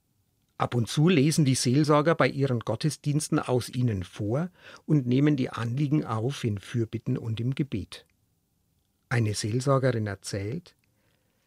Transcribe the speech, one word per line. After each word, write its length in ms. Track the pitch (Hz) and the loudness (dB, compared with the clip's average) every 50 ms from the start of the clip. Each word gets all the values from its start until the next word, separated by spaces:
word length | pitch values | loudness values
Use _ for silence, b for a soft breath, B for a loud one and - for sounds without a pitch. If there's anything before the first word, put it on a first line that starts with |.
| _ _ _ _ _ _ _ _ _ _ _ - | _ _ _ _ _ _ _ _ _ _ _ -4
Ab 160 | - - - | -4 0 0
und 140 | 123 117 - | 0 -2 0
zu 200 | - 147 151 180 | 2 4 4 6
lesen 380 | 196 143 135 160 147 - 151 | 6 6 6 4 4 4 4
die 80 | 131 131 | 4 4
Seelsorger 600 | - - 123 123 147 156 143 151 147 143 165 165 | 2 2 2 4 4 4 4 4 4 4 2 2
bei 140 | - 139 131 | 2 2 0
ihren 320 | 127 139 135 131 123 113 | 2 0 0 0 0 -2
Gottesdiensten 800 | - - 135 - - 156 - - - 147 139 151 - - 160 143 | -2 -4 -4 -2 -2 -4 -4 -2 -4 -2 0 0 0 0 -2 -2
aus 320 | - - 127 117 - - | 0 2 0 0 0 -2
ihnen 340 | - 127 123 120 107 95 90 | -4 -2 0 0 0 -2 -4
vor 460 | - - - 107 101 117 147 175 180 B B B B B B B | -8 -8 -6 -4 -2 -2 -2 -4 -4 B B B B B B B
und 220 | - 156 147 127 | 0 2 2 2
nehmen 300 | 123 123 135 143 151 151 | 2 2 2 4 2 2
die 120 | 127 127 - | 2 -2 -4
Anliegen 560 | - 110 113 117 120 135 151 135 147 151 - | -4 -6 -6 -4 -2 -2 0 0 0 0 0
auf 400 | - 113 107 110 135 139 - - | -2 -4 -4 -2 -4 -4 -4 -4
in 140 | 117 104 98 | -4 -4 -4
Fürbitten 580 | - - - 120 110 - - 113 - - 127 | -8 -6 -4 -4 -4 -4 -6 -8 -4 -4 -4
und 240 | - - 113 113 104 | -4 -4 -6 -6 -4
im 140 | 117 127 135 | -4 -4 -2
Gebet. 500 | - 147 - - 101 - - - - - _ _ _ _ _ _ _ _ _ _ _ _ _ _ _ _ _ _ _ _ - | -4 -4 -4 -4 -8 -8 -8 -14 -20 -20 _ _ _ _ _ _ _ _ _ _ _ _ _ _ _ _ _ _ _ _ -2
Eine 240 | 123 120 113 104 104 | -2 0 0 0 -2
Seelsorgerin 760 | - - 104 113 131 127 139 135 135 127 127 117 113 107 | -4 -4 -4 -4 -2 0 2 0 2 2 0 0 0 -2
erzählt: 680 | 104 98 - - - - 98 98 104 131 175 - - _ _ _ _ _ _ _ _ _ _ _ _ _ _ _ | -4 -6 -8 -10 -10 -8 -6 -6 -6 -8 -10 -12 -14 _ _ _ _ _ _ _ _ _ _ _ _ _ _ _